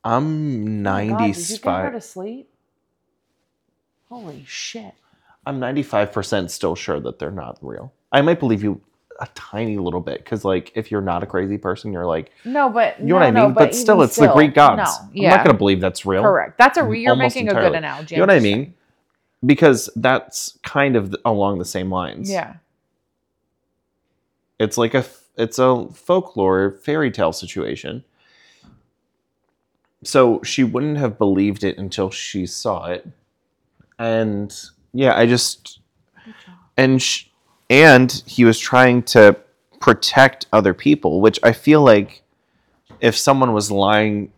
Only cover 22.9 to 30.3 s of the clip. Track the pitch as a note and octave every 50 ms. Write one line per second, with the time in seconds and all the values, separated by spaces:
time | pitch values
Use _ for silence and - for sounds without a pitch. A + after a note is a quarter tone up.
22.9 | _ _ _ _ _ _ _ _ _ _ _ _ _ _ _ _ _ _ _ _
23.9 | _ _ _ _ _ _ _ _ _ _ _ _ _ _ A2 G#2+ - A#2+ A#2 A2+
24.9 | - C3 A#2 - _ _ _ _ _ - A#2 A2+ - - B2+ C3 B2+ A#2+ - -
25.9 | - _ _ - F3 F#3+ E3+ - _ G#2+ G2 F#2+ F#2+ F#2 G2 G2+ G2 - _ -
26.9 | D3 D#3+ D3+ B2 - - F#2+ D#2+ E2 - F#2+ F2+ - F#2+ C#2 G#1+ B1+ - - C2+
27.9 | D#2+ C3 - _ _ _ _ _ _ _ _ _ _ _ _ _ _ _ _ _
28.9 | _ _ _ _ _ _ _ _ _ _ _ _ _ _ _ _ _ _ _ _
29.9 | _ _ - - - C#3 C3 A#2+